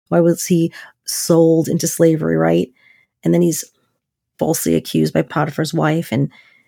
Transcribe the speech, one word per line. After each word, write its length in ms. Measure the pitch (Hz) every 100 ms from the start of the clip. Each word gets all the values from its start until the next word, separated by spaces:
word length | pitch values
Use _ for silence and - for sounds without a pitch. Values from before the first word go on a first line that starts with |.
| _
Why 120 | 170
was 240 | 170 165 -
he 260 | 175 165 - - _ -
sold 640 | - - 165 165 160 160
into 200 | 175 165
slavery, 500 | - 165 160 160 160
right? 340 | 165 170 - _ _ _ _ _
And 100 | 170
then 80 | 170
he's 240 | 175 160 - _ _ _ _ _ _ _
falsely 380 | 156 160 - 165
accused 380 | - 160 156
by 80 | 160
Potiphar's 520 | 160 - 151 - 156
wife 380 | 160 156 160 170
and 180 | 120 139 - _ _